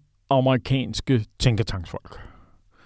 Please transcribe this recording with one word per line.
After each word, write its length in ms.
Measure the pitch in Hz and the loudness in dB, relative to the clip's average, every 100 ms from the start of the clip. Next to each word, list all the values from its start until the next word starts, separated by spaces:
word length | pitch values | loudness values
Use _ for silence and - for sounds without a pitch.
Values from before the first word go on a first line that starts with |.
| _ _ _ | _ _ _
amerikanske 960 | 135 131 127 - 135 120 110 - 127 110 _ | 2 4 2 0 -2 -2 -8 0 0 0 _
tænketanksfolk, 800 | 131 110 113 92 85 - - - - - - _ _ _ | 0 2 -2 -4 -8 -14 -14 -18 -20 -20 -20 _ _ _